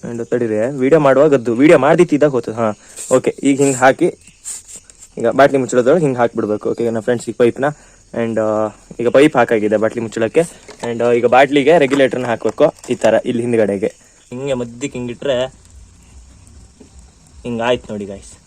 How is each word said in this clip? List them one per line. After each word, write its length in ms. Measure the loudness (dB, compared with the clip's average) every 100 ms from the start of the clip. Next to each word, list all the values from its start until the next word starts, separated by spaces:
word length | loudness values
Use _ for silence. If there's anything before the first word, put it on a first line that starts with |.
| -12
And 140 | -10 -4
ತಡೀರಿ, 520 | -2 -2 -2 -2 -2
ವಿಡಿಯೋ 220 | 2 4
ಮಾಡುವಾಗ 340 | 4 4 4
ಅದು 200 | 2 0
ವಿಡಿಯೋ 260 | 2 6 6
ಮಾಡ್ದಿತ್ತಿದ್ದಾಗ 500 | 4 2 2 2 0
ಹೋಗ್ತದೆ. 260 | 0 -6 -4
ಹಾಂ, 200 | -4 -4 -16 -18 -2 0
ಓಕೆ, 180 | 0 -2
ಈಗ 140 | -2 0
ಹಿಂಗೆ 200 | 0 4
ಹಾಕಿ 360 | 2 2 -2 -4 -20 _ -18 -18 -20 -20 _ _ -18 -4
ಈಗ 100 | -2
ಬಾಟ್ಲಿ 300 | 4 4 4
ಮುಚ್ಚಳದೊಳಗೆ 420 | 0 0 2 2
ಹಿಂಗೆ 180 | 0 0
ಹಾಕ್ಬಿಡ್ಬೇಕು. 520 | -2 -2 -4 -4 -4
ಓಕೆ 200 | -4 -4
ನಾ 100 | -2
ಫ್ರೆಂಡ್ಸ್, 300 | -2 -4 -6
ಈಗ 60 | 0
ಪೈಪ್ನ. 280 | 0 0 -6 -6 -20 _ _
And, 260 | -6 -4 -2
ಆ, 300 | -2 -2 -4 -8 _ -4
ಈಗ 80 | 2
ಪೈಪ್ 300 | 4 4 2
ಹಾಕಾಗಿದೆ 400 | 0 0 0 0
ಬಾಟ್ಲಿ 240 | 0 -4
ಮುಚ್ಚಳಕ್ಕೆ. 400 | -8 -4 -2 -2 -2 -8 -20 -12
And, 200 | -10 -2
ಆ, 80 | 0
ಈಗ 140 | 2 4
ಬಾಟ್ಲಿಗೆ 520 | 4 4 2 4 4
ರೆಗ್ಯುಲೇಟರ್ನ 480 | 2 2 0 0 -6
ಹಾಕಬೇಕು 480 | -4 -6 0 -2 -2 -8
ಈ 60 | -2
ಥರ 180 | 2 0 -2
ಇಲ್ಲಿ 160 | -6
ಹಿಂದ್ಗಡೆಗೆ. 460 | -2 0 0 -2 -6 -8 _ _ _
ಹಿಂಗೆ 240 | -12 -6
ಮಧ್ಯಕ್ಕೆ 460 | -6 -8 -10 -10 -8
ಹಿಂಗಿಟ್ರೆ 460 | -12 -8 -4 -4 -6 -10 -20 -20 -20 -20 -20 -20 -20 -20 -20 -20 -20 _ -20 -20 -20 _ _ -16
ಹಿಂಗೆ 200 | -10 -4
ಆಯ್ತು 300 | -2 -2 -4
ನೋಡಿ 120 | -10 -10
ಗಾಯ್ಸ್. 260 | -14 -18 -20